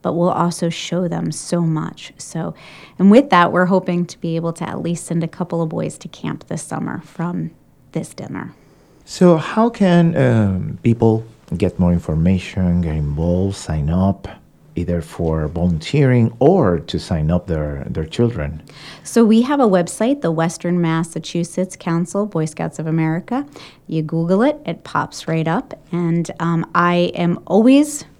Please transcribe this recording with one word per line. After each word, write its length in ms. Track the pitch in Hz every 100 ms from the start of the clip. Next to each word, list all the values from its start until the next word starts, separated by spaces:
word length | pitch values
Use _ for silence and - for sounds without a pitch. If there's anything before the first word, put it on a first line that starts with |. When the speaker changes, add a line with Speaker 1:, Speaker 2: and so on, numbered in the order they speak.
Speaker 1:
but 100 | 180
will 160 | 165 175
also 380 | - 170 170 170
show 400 | 165 - 175 175
them 240 | 165 165
so 280 | 156 - 175
much. 500 | 170 156 - - - -
So, 360 | - 160 165 165 - - - _
and 120 | 190
with 200 | 220 285
that, 220 | 180 170
we're 140 | 175 180
hoping 400 | 190 185 175 175
to 120 | -
be 160 | 170 165
able 160 | 165
to 140 | 165 170
at 140 | -
least 240 | 170 170 -
send 180 | 170
a 40 | 165
couple 320 | - 175 170
of 60 | 160
boys 300 | 170 160 -
to 100 | 160
camp 380 | - 156 156 -
this 160 | 160
summer 380 | - 160 - -
from 500 | - - 175 175 160 - _ _ _
this 220 | 165 156
dinner. 400 | - - - - - _ _ _ _
Speaker 2:
So 320 | - - 180 160
how 340 | 147 - 233
can, 460 | 233 190 175 170 165
um, 640 | 131 113 104 92 101 -
people 420 | 117 113 113 110 117 - - 85
get 220 | 92 -
more 140 | 90
information, 880 | 87 - 78 85 92 - - 90 87
get 160 | 85 78
involved, 600 | 73 73 82 87 98 98
sign 340 | - 78 73
up, 360 | 87 95 95 - - _ _ _ -
either 240 | 87 87
for 460 | 80 - 82 80 76
volunteering 880 | 82 87 160 - 143 135 123 113 -
or 400 | 139 185 113 85
to 180 | - 85
sign 320 | - 85 76
up 160 | 87 -
their, 400 | 80 73 71 -
their 180 | - 78
children? 540 | - 120 113 71 78 - - - -
Speaker 1:
So 200 | - 240
we 180 | 226 226
have 180 | 247 285
a 80 | 240
website, 540 | 185 170 - 226 277
the 100 | 175
Western 480 | 160 165 - 175 175
Massachusetts 960 | 165 160 160 - 156 175 170 - 185 -
Council 500 | - 165 175 202 202
Boy 200 | 170 160
Scouts 340 | - 165 -
of 60 | 160
America. 600 | 160 160 165 175 240 285 - - - -
You 160 | 160
Google 400 | 156 165 165 190
it, 180 | 254 302 -
it 160 | 165
pops 460 | - 151 139 - -
right 180 | 160 160
up. 280 | 175 - - -
And, 360 | 170 170 170 165 -
um, 280 | 165 165 -
I 380 | - 175 175 175
am 240 | - 175 175 -
always 580 | 180 226 277 294 - -